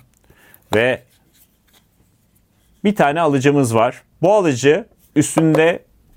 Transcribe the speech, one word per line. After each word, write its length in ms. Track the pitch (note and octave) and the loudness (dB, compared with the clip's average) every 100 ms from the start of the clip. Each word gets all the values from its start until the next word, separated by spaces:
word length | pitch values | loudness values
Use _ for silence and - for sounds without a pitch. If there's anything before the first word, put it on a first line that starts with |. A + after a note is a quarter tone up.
| _ _ _ _ _ _ _ G#2+ | _ _ _ _ _ _ _ -2
Ve 260 | B2 A#2+ _ _ _ _ _ _ _ _ _ _ _ _ _ _ _ _ _ _ | -2 -4 _ _ _ _ _ _ _ _ _ _ _ _ _ _ _ _ _ _
bir 120 | - G3+ | -4 0
tane 260 | C#3+ D#3+ | 0 0
alıcımız 540 | D#3 C#3 C#3+ C#3+ B2 A2+ | -2 0 0 0 0 0
var. 260 | B2 - _ _ | 0 -4 _ _
Bu 120 | E3+ | 0
alıcı 520 | G#3 E3+ A#2+ C#3 F3 A#3 _ _ D3+ | 0 0 0 0 0 -4 _ _ -2
üstünde 640 | D3 - D#3+ D#3 E3 F3+ - _ _ | -2 0 0 2 0 -2 -10 _ _